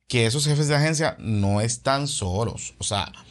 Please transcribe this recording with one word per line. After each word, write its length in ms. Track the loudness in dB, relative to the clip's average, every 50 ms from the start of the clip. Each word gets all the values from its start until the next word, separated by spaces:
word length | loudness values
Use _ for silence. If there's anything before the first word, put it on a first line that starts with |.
| _ -2
que 180 | 0 2 2
esos 200 | 2 2 0 0
jefes 220 | 2 2 2 2 2
de 80 | 2
agencia 400 | 4 4 2 2 2 0 -2 -2 -4
no 420 | -4 -2 0 2 2 2 2 2
están 460 | 0 0 -2 -2 0 0 0 0 0 -2
solos. 680 | -4 -4 -2 -2 -2 -2 -2 -2 -4 -8 -12 -14 -12 -10
O 60 | -6
sea, 280 | -4 -4 -4 -4 -6 -10 -16 -20 -20